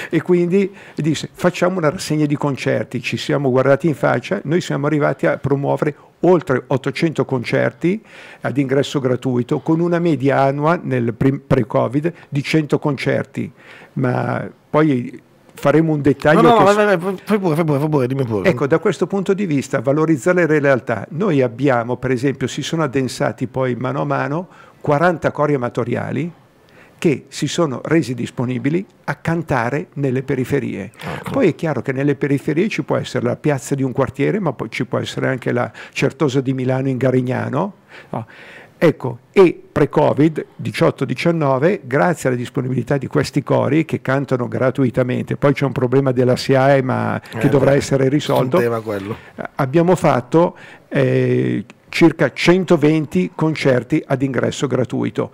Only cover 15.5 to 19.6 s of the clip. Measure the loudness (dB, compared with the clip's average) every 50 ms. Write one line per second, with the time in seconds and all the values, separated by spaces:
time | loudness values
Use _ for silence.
15.5 | -8 -2 2 4 4 4 4 2 2 2 2 2 2 2 4 4 4 6 6 6
16.5 | 6 6 6 6 6 4 4 2 2 0 0 -2 -6 -6 -2 0 0 0 2 2
17.5 | 0 2 2 2 0 0 0 0 2 2 0 0 0 -2 -2 -2 0 0 2 0
18.5 | 0 0 0 0 0 2 2 0 -2 -2 -2 -2 -2 -2 0 0 0 0 -2 -2
19.5 | -2 -2